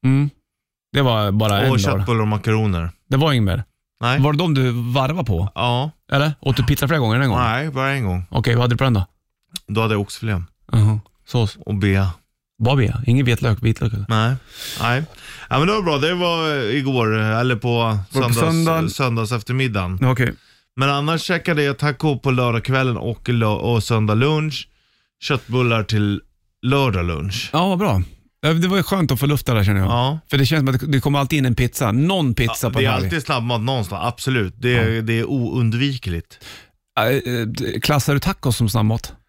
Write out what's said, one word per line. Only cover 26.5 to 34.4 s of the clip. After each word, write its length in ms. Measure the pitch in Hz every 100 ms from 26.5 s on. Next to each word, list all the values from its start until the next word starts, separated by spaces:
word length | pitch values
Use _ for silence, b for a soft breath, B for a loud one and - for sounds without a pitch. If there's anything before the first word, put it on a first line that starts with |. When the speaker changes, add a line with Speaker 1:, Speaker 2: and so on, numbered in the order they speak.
| _
Speaker 2:
lördag 440 | 123 139 135 95 87
lunch. 440 | 80 87 101 -
Speaker 1:
Ja, 140 | 151 185
vad 80 | 180
bra. 220 | 202 101 90 - _ _
Ja, 120 | -
det 140 | 165 180
var 100 | 196
ju 60 |
skönt 280 | - 196 151
att 80 | 131
få 60 | 143
lufta 280 | 147 -
där, 100 | 117
känner 160 | 101 98
jag. 100 | 92
Speaker 2:
Ja. 300 | 120 127 156 -
Speaker 1:
För 80 | 147
det 80 | 135
känns 140 | 160
som 80 | - 127
att 40 |
det, 60 | 135
det 120 | 139
kommer 200 | 147 143
alltid 200 | 135 156
in 60 | 131
en 100 | 117
pizza. 360 | 123 - 120
Någon 420 | 110 160 190 147
pizza 340 | 113 117 - 120
Speaker 2:
Ja, 40 |
Speaker 1:
på 60 | 131
Speaker 2:
det 60 | 131
är 20 |
Speaker 1:
en 60 |
helg. 120 | 127 92
Speaker 2:
alltid 180 | 160
snabbmat 380 | - 139 117 117
någonstans, 400 | 113 135 95 92 98
absolut. 480 | - - 127